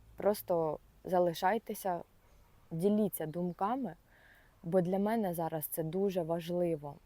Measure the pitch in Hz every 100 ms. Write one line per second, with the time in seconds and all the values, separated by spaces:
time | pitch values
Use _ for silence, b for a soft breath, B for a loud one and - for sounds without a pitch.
0 | - - 196 208 - 170 160 - - _
1 | - 180 175 165 185 226 - 214 196 170
2 | - _ _ - - - - 165 196 208
3 | 208 - 156 160 180 170 196 262 220 160
4 | b b b b b b 170 185 170 190
5 | 208 226 196 170 160 160 - - 160 185
6 | 202 185 160 170 165 175 175 160 143 -